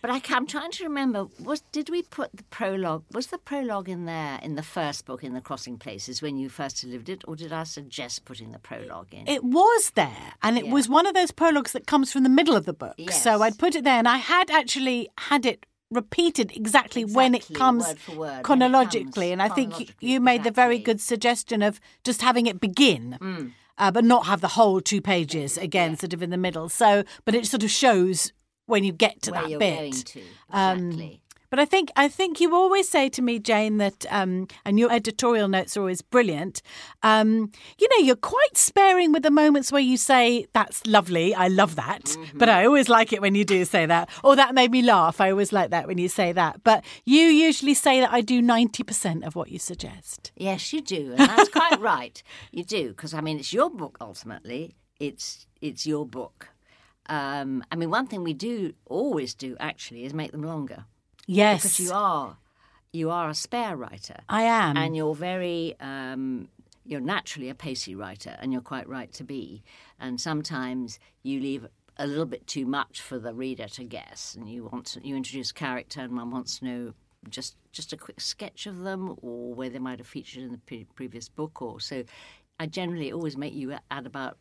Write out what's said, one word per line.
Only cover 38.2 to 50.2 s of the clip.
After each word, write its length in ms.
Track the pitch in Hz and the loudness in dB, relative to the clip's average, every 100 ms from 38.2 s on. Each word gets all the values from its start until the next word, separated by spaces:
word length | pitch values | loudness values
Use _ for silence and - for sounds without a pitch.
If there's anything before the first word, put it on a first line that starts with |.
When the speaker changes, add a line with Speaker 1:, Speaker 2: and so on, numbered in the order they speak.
| - 466 571 - | 2 2 2 4
Speaker 2:
sparing 540 | - - 392 370 349 | 2 6 6 6 4
with 140 | 311 | 4
the 60 | 294 | 4
moments 400 | 294 302 285 269 | 6 6 4 2
where 100 | 285 | 2
you 140 | 262 254 | 2 2
say, 500 | - 262 240 240 - | 4 6 6 4 0
"That's 340 | - 208 - - | 0 0 -2 4
lovely, 480 | 214 175 170 170 | 4 4 2 2
I 140 | 196 185 | 2 2
love 260 | 185 196 | 4 4
that." 300 | 160 - - | 2 -6 -6
Speaker 1:
Mm-hmm. 340 | - 160 160 143 | -6 -8 -8 2
Speaker 2:
But 100 | 233 | 6
I 160 | 196 | 8
always 240 | 214 285 254 | 8 6 6
like 240 | 233 226 | 6 6
it 80 | 214 | 2
when 140 | 196 | 2
you 100 | 196 | 2
do 200 | 208 196 | 4 2
say 220 | 180 202 156 | 2 2 4
that. 220 | 170 - - | 2 2 2
Or, 140 | - 269 | 6 8
"That 180 | 269 | 6
made 160 | 262 247 | 6 4
me 120 | 254 | 6
laugh." 380 | 240 208 165 160 | 6 6 4 4
I 120 | 190 | 2
always 200 | 190 202 | 2 2
like 180 | 202 175 | 0 0
that 180 | 170 156 | -2 -2
when 100 | 180 | -4
you 100 | 180 | -2
say 220 | - 180 | 0 0
that. 300 | 175 165 - | 2 0 2
But 220 | - 214 - - | 4 4 2 -14
you 180 | - 285 | 4 6
usually 520 | 330 302 320 302 269 | 8 8 6 2 2
say 240 | 277 - 262 | 2 4 4
that 140 | 254 | 4
I 80 | 240 | 2
do 200 | 220 247 | 2 2
ninety 440 | 240 233 240 - | 4 4 2 -2
percent 400 | - - 190 160 | -6 -4 -4 -4
of 100 | 156 | -8
what 160 | 165 165 | -10 -10
you 80 | - | -10
suggest. 720 | - 175 - 175 - - | -12 -10 -14 -16 -16 -16